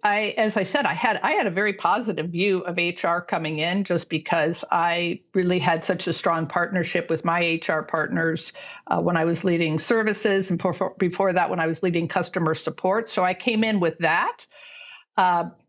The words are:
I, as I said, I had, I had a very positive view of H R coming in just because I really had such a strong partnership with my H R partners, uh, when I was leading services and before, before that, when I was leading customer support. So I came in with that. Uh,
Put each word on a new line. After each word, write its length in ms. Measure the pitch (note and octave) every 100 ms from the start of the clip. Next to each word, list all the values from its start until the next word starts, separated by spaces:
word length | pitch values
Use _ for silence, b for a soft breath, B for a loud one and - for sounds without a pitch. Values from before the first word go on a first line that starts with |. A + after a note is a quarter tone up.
I, 300 | G#3 G#3 G#3 -
as 180 | A3 G#3+
I 60 |
said, 240 | F#3+ D4 G#3+
I 80 |
had, 260 | D#3+ - G#3
I 100 | -
had 140 | G4+ A3+
a 40 |
very 240 | F3 G#3
positive 560 | G3 E3+ G#3 G#3+ D#3+ E3
view 300 | E3+ G3+ F#3
of 180 | F3+ F3
H 260 | F3 F3
R 160 | E3+ F3
coming 380 | E3+ E3+ D#3+ D3+
in 260 | E3+ F#3+
just 240 | F#3+ E3+ -
because 560 | D#3+ - E3+ D#3 E3+ -
I 500 | E3+ E3+ F3 E3+ - _
really 240 | F#3+ F3+ F3+
had 260 | D3+ E3
such 220 | - F3+ -
a 80 |
strong 320 | F#3 F#3 E3 D#3+
partnership 640 | F3 E3+ F#3+ D#3+ F3 -
with 120 | D#3+
my 180 | E3+ E3+
H 280 | E3+ E3 -
R 140 | D#3+
partners, 720 | D3+ D#3+ D3+ E3+ E3 D#3+ - B B B -
uh, 140 | F3
when 180 | E3+ E3+
I 60 |
was 200 | E3 E3+
leading 340 | F#3+ E3+ E3 D#3+
services 720 | - A3+ G#3+ G#3 G#3+ G3 F#3+
and 140 | E3+
before, 320 | F#3 E3+ F#3 -
before 340 | F3+ F3 G3
that, 160 | F3+ E3+
when 100 | F3+
I 60 | D#3+
was 160 | E3
leading 260 | F#3 E3+ E3
customer 460 | F#3 E3+ F#3 D#3+
support. 520 | D#3+ - - F#3 G#3 A3+
So 140 | -
I 120 | F3+
came 300 | F3+ - A3
in 160 | A3 G#3
with 180 | E3+ D#3+
that. 480 | E3 E3+ B3+ - - B B B B B B -
Uh, 280 | F#3 F3 F3 -